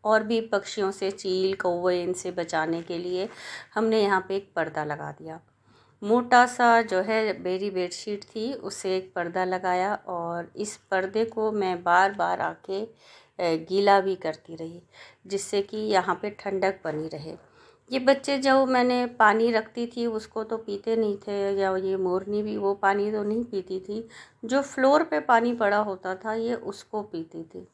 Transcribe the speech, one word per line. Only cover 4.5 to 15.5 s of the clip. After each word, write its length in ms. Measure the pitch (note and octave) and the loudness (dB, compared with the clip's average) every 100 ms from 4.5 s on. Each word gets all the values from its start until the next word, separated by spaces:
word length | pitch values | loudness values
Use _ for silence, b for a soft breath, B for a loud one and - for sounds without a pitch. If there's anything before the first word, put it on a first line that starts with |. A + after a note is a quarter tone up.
| - | -4
पर्दा 280 | D#3 D3+ | -4 -4
लगा 280 | D3+ D3+ D3+ | -6 -6 -8
दिया। 280 | D3 D#3+ D#3+ _ _ b b b b | -12 -14 -16 _ _ b b b b
मोटा 440 | G3+ A#3 A#3+ B3 B3 | 0 2 6 6 6
सा 360 | A#3+ A#3+ A#3 | 4 6 6
जो 180 | A3+ F#3 | 4 0
है 420 | F#3+ A3 A3 - | 0 0 0 -2
मेरी 280 | F3+ F#3 G3+ | -4 -2 -2
बेडशीट 540 | F#3 F3+ F3 - G3+ | -2 -4 -6 -8 -8
थी, 300 | - A3+ A3+ | -8 -8 -6
उसे 420 | C#4 - - F#3+ F#3+ | -6 -10 -8 -2 -2
एक 160 | F#3+ | -4
पर्दा 300 | - F3 F3+ | -6 -4 -2
लगाया 500 | F#3 F#3 F#3 F3+ F#3+ | -2 -2 0 0 0
और 580 | G#3 - F3+ E3+ E3+ E3+ - | -4 -6 -6 -4 -6 -8 -10
इस 200 | G#3 - | -10 -10
पर्दे 480 | _ F#3+ F#3+ A3 | _ -2 0 -2
को 280 | A3+ A3+ A3 | -2 -2 -2
मैं 300 | G#3+ F#3 F3 | 0 -2 -2
बार 300 | F3 F3 G3 | 4 4 4
बार 280 | G3+ E3+ F3+ | 2 -2 -2
आके, 440 | E3 E3 - F#3+ | -4 -6 -8 -8
अ, 60 | A3 b b b b - | -8 b b b b -4
गीला 600 | F3 D#3+ D#3+ F#3 G3+ G3 | -2 -2 0 2 6 6
भी 160 | F#3+ F#3 | 4 -2
करती 400 | D#3+ D#3 - E3 | -4 -6 -12 -12
रही, 260 | E3 E3+ _ B B B - | -12 -14 _ B B B -8
जिससे 360 | G3 - | -6 -2